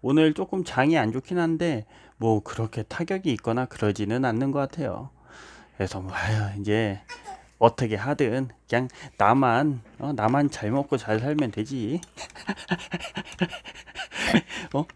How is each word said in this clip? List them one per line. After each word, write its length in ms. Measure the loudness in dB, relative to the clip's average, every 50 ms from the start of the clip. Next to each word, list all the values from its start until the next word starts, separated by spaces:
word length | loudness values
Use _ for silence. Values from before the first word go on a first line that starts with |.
| 0
오늘 320 | 2 4 6 6 6 4
조금 280 | 2 -4 -4 -2 -4 -4
장이 340 | -2 0 2 4 4 4 4
안 120 | 2 0 -2
좋긴 260 | -4 -6 -4 -2 0
한데 460 | 0 0 0 0 0 0 -2 -2 -6 _ -16 -20 -20 -20 _
뭐 240 | _ 2 2 2 2 0
그렇게 400 | -4 -4 -4 -4 -4 -4 -6 -8
타격이 500 | _ -6 -6 -4 -2 -4 -2 0 -2 -2
있거나 320 | 0 0 -2 0 0 -2
그러지는 580 | -4 -4 0 0 0 2 0 -2 -2 0 0 0
않는 280 | 0 0 0 0 0 0
것 60 | -2
같아요. 500 | -2 -2 -4 -6 -6 -6 -6 -6 -10 -12 _ _ _ -20 -20 -20 -20 -20 -20 -20 -20 _ _
그래서 240 | -4 -4 -4 -4 -6
뭐, 120 | -8 -6 -6
아유, 460 | -4 0 0 0 0 0 -2 -4 -4
이제 400 | -2 0 2 2 2 0 -2 -4 -10 -16 -18 -16 -14 -16 -16 -16 -18 _ _ _
어떻게 380 | 6 6 6 6 -2 -2 -2
하든 520 | -2 -2 -4 0 2 2 2 2 0 -2 -4 -8 _ _ _
그냥 200 | 0 0 0 0 -6 -12 -20 -20 _ _
나만, 640 | 6 6 6 6 6 6 4 4 4 2 0 -2 -8 -14 -16 -10
어, 140 | -6 -6 -2
나만 360 | 2 2 2 4 4 2 2
잘 200 | 0 -2 -4 -2
먹고 260 | 0 0 0 0 -2
잘 220 | -2 0 0 -2 0
살면 320 | 0 -2 -2 0 -2 -2
되지. 500 | -2 -4 -6 -4 -4 -4 -4 -2 -4 -4 -6 -10 _ -18 -16 -16 -16 -16 -8
<laughs> 2250 | -8 -8 -8 -4 -6 -6 -6 -6 -10 -10 -10 -10 -10 -10 -10 -12 -12 -4 -4 -4 -4 -4 -14 -16 -16 -18 -18 -20 -18 -14 -14 -12 -12 -8 -4 -2 2 2 2 2 0 -12 -12 -12 -4 -4
어? 100 | -4 -4 -4 -8